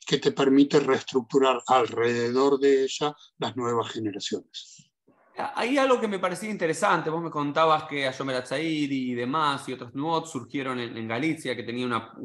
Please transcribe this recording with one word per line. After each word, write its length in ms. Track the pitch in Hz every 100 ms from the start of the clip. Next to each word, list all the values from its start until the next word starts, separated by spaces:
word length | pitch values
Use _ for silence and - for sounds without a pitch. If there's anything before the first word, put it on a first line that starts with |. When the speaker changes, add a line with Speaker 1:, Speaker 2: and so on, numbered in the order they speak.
Speaker 1:
que 140 | - 135
te 140 | 143
permite 480 | 127 143 139 143 151
reestructurar 840 | 131 135 - 131 113 139 131 123 -
alrededor 920 | 127 107 113 117 120 120 127 139 135
de 240 | 139 135
ella 320 | 135 - 147 147 - -
las 160 | 143
nuevas 380 | 123 120 117 104
generaciones. 1000 | 117 107 98 - 98 - - - - _ _ _ _ _ - -
Speaker 2:
Hay 240 | - 233 277
algo 220 | 269 240
que 80 | 214
me 100 | 196
parecía 320 | 185 175 214
interesante. 600 | 196 170 156 202 170 151
Vos 120 | 160
me 80 | 165
contabas 540 | 151 143 147 160 151
que 240 | - 143 135
Ayomer 280 | 131 135 127
Hatzair 520 | 123 135 165 156 143
y 240 | 135 127
demás 540 | 120 120 156 151 139 -
y 40 |
otros 180 | 123 123
Tnuot 340 | 135 156 160 160
surgieron 540 | 135 113 143 135 123
en, 160 | 117 117
en 100 | 113
Galicia, 480 | 117 160 147 127
que 80 | 117
tenía 240 | 113 123 123
una 260 | 117 113 -